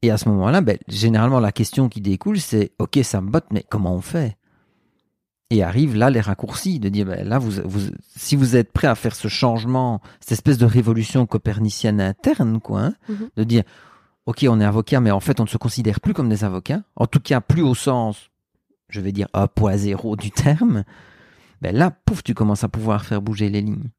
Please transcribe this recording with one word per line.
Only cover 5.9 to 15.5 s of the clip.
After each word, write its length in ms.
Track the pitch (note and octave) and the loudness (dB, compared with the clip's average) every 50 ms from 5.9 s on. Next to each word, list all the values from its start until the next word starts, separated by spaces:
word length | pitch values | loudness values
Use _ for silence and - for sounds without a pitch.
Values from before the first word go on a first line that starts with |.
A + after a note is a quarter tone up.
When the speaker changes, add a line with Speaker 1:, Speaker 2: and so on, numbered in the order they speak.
| A#2+ | 2
Speaker 1:
là 140 | G#2+ A2+ C3+ | 2 2 2
les 100 | C#3 A#2 | 2 2
raccourcis, 580 | G#2 G2+ G2 - - G#2+ - - - F#3+ F#3 D3 | 0 -2 -4 -4 -6 -10 -10 -6 -4 -4 -4 -2
de 100 | G#2 G2 | -2 -2
dire, 180 | G2+ G2+ G#2 | 0 -2 -2
Ben, 200 | F#2+ F2+ F2+ F#2+ | -2 -4 -6 -6
là, 120 | G2 A2 C3+ | -2 -2 -2
vous, 220 | B2+ A2+ G2+ G2 - | -2 -2 -4 -4 -6
vous, 160 | - F#2+ G2+ G2 - - - - _ _ | -4 -4 -4 -4 -4 -8 -12 -16 _ _
si 220 | - - - D3 | -14 -4 0 2
vous 180 | C#3+ C3+ B2 A#2 | 2 2 4 4
êtes 160 | B2 A#2 - _ | 4 4 4 _
prêt 140 | - - | 0 2
à 80 | - A2+ | 2 0
faire 200 | - - A#2 - | 0 -2 -6 -6
ce 120 | - - A2 | -4 -8 -6
changement, 720 | - - - B2+ A2+ A#2 G#2+ A#2+ B2+ C3 C3 B2 A#2 G#2 _ - - _ | -4 0 0 0 0 0 -2 -2 0 0 0 0 -2 -4 _ -12 -20 _
cette 120 | - - A#2 | -6 -6 -6
espèce 260 | G#2+ - - C#3+ A#2+ | -2 2 2 4 6
de 80 | A#2+ | 4
révolution 600 | A#2 G#2+ B2+ A#2 A2 A#2 A2+ A2 - - C3 B2 | 4 4 4 4 4 2 0 0 0 2 0 0
copernicienne 760 | A2 - A2 - - G#2 G#2 A2 G#2+ - - - A2+ G#2 G#2 | 2 0 -2 -2 -2 -2 0 0 -2 -2 0 -2 0 2 2
interne, 600 | G2 F#2+ G2 _ - C4 D#4 - - A2+ A2 A2+ | 2 0 -2 _ 0 0 2 2 2 0 0 -2
quoi, 200 | - - G#2+ G2 G#2+ | -4 -4 -4 -2 -2
hein, 120 | D3 B3 _ _ - | -2 -4 _ _ -10
Speaker 2:
Mhm. 200 | G#3+ G3+ A3 A#3+ _ | -10 -10 -10 -10 _
Speaker 1:
de 80 | - G#2+ | -4 -2
dire, « 180 | A2+ A#2 A#2 G2+ _ - - - - - _ _ _ _ _ _ | 2 2 2 2 _ -8 -20 -20 -20 -20 _ _ _ _ _ _
Ok, 180 | - A#2 - - C3 | -8 -4 0 2 4
on 120 | A#2 A2 | 4 4
est 40 | G#2 | 4
avocat, 360 | G#2 G#2 A2 A2 - - C3+ | 4 2 0 0 2 2 2
mais 100 | B2 A2 | 4 4
en 100 | G2+ G2 | 2 2
fait, 200 | - - C3+ - | 0 -2 0 0
on 40 | A#2 | 0
ne 40 | |
se 80 | A2 | -2